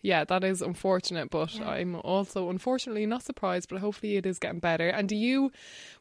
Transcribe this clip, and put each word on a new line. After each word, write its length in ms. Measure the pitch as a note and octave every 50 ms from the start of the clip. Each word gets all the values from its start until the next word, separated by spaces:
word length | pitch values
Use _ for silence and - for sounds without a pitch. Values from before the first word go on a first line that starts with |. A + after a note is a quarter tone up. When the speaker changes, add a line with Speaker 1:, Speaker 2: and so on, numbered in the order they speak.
Speaker 1:
Yeah, 220 | - G3 F#3 D#3+ D3+
that 200 | - F3+ F#3 F#3
is 180 | F#3+ F#3+ F3+ -
unfortunate, 680 | E3+ F3 - - F#3+ F#3+ F#3 - - F3+ E3 C#3+ -
but 240 | - D#3+ D#3 E3 -
Speaker 2:
Yeah. 160 | A3 - -
Speaker 1:
I'm 260 | - - F3 F3+ F3 E3
also 520 | - - F3+ G3 G3+ F#3+ - G3+ F#3 F3
unfortunately 560 | F#3 F#3 - B3 B3+ B3+ - C4 A3 G#3+ G#3+
not 160 | G#3+ A#3 B3+
surprised, 480 | - - C4+ - - F#3+ F3+ F3+ F3+ -
but 100 | F3 F#3+
hopefully 360 | F#3+ G#3 G3+ - - G#3+ G3+ G3
it 80 | F3+
is 140 | F#3+ F#3 -
getting 200 | - - - E3+
better. 280 | E3+ F3 E3 D#3+ E3 E3+
And 180 | F#3 - G#3 F#3+
do 80 | G#3+
you, 360 | G#3 A3 A#3+ C4 C4+ C4+ C4+ - - - - - - - - - -